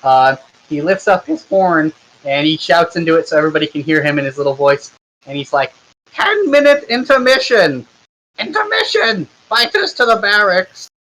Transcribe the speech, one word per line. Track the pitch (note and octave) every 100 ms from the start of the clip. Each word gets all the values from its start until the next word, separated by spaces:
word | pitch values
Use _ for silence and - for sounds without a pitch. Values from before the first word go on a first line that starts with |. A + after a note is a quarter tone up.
Uh, | C3+ C3 C3 C3+ - _ _
he | D3+
lifts | D#3 F#3+ -
up | F#3+
his | - D#4+
horn, | - - F#3 E3 D#3 - _ _
and | C#3+ C#3
he | D3+ D#3
shouts | - E3+ E3
into | F3+ E3
it | E3 D#3+
so | D#3
everybody | D#3 D3+ D3+
can | D3
hear | C#3+ D#3
him | D3 D3
in |
his | C#3 C3+
little | C#3+
voice. | C3+ C#3+ C#3+ - _ _ _ -
And | C#3+
he's | C#3
like, | C#3+ C3+ _ _ _ _
Ten-minute | - - G#4+ G4 C#4+ C#4+ C#4+
intermission! | - A#3+ B3+ C4+ B3 C4 - B3 E3+ C3+ A#2+ _ _ _ _ _
Intermission! | G#3+ G#4+ G#4 A4 A4 A4 A3+ G#3+ C#3+ _ _
Fighters | A3 A#3 G#4 G4
to | -
the | A#3+ A3+
barracks! | G3+ G#3 G#3 F#3 F#3 - - _